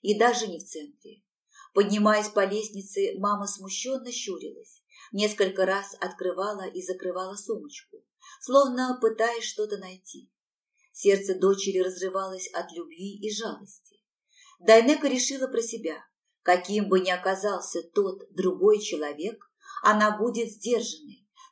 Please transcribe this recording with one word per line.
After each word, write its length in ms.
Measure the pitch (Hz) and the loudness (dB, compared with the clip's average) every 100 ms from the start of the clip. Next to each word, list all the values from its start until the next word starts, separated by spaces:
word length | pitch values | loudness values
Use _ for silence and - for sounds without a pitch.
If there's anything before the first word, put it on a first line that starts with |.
и 160 | 190 208 | 0 4
даже 300 | 233 233 214 | 4 2 -2
не 120 | 190 | -8
в 40 | |
центре. 580 | - 160 147 _ - - _ _ _ - - | -12 -14 -14 _ -20 -20 _ _ _ -20 -4
Поднимаясь 560 | 196 196 208 208 214 208 | 2 2 4 4 4 2
по 160 | 202 190 | 2 2
лестнице, 680 | 208 214 196 190 196 196 190 | 0 -6 -10 -8 -4 -2 -2
мама 300 | 202 202 196 | -2 -2 -4
смущённо 680 | - 190 - 254 262 240 | -8 -8 -8 -6 -6 -6
щурилась, 680 | - 208 170 147 - - - _ - - | -10 -8 -8 -10 -14 -20 -20 _ -20 -8
несколько 540 | 202 208 - 190 190 185 | -2 0 2 0 2 0
раз 320 | 196 196 - | 0 -4 -8
открывала 680 | 185 - 180 175 202 202 190 | -8 -4 -4 -2 -4 -6 -10
и 140 | 190 | -8
закрывала 540 | 185 185 185 180 185 202 | -8 -6 -6 -6 -8 -8
сумочку, 720 | - 220 147 - - - _ _ - - | -8 -8 -10 -18 -20 -20 _ _ -20 -14
словно 580 | - 269 269 247 254 247 | 4 6 6 2 -2 2
пытаясь 420 | 226 220 233 233 | 2 2 0 0
что-то 340 | 220 - 214 202 | -6 -4 -4 -6
найти. 520 | 185 185 - 175 - _ _ _ _ _ _ | -10 -16 -18 -20 -20 _ _ _ _ _ _
Сердце 440 | - 202 196 196 185 | 0 4 4 2 2
дочери 420 | 190 196 196 185 | 2 2 0 0
разрывалось 680 | 185 185 190 190 190 190 - | 0 -2 -4 -4 -6 -8 -10
от 180 | 170 190 | -8 -10
любви 480 | 170 170 165 196 202 | -12 -14 -12 -12 -8
и 100 | 208 | -6
жалости. 680 | 208 220 - - - - _ _ _ _ _ - - | -6 -8 -10 -16 -20 -20 _ _ _ _ _ -20 0
Дайнека 480 | 180 226 240 302 294 | 8 8 8 4 2
решила 400 | 254 - 269 254 | 0 -2 -4 -4
про 140 | 233 | -2
себя, 360 | 226 226 160 151 - _ _ _ | -4 -6 -8 -8 -14 _ _ _
каким 440 | - 180 180 208 190 | 2 2 2 0 4
бы 140 | 185 | 4
ни 80 | 185 | 2
оказался 760 | 180 190 190 208 185 - 175 | 0 0 0 -2 -2 -4 -6
тот 380 | 165 - 196 190 - | -4 0 0 -2 -10
другой 480 | 170 185 151 202 208 | -2 -2 4 4 4
человек, 640 | - 160 147 147 190 220 - _ - - | 2 -4 -6 -6 -8 -8 -18 _ -16 0
она 360 | - 214 214 208 | 4 4 4 2
будет 320 | 233 226 220 | -2 -2 -4
сдержанной 800 | - 240 233 233 - - 202 _ _ - | -6 -2 0 -2 -10 -18 -20 _ _ -20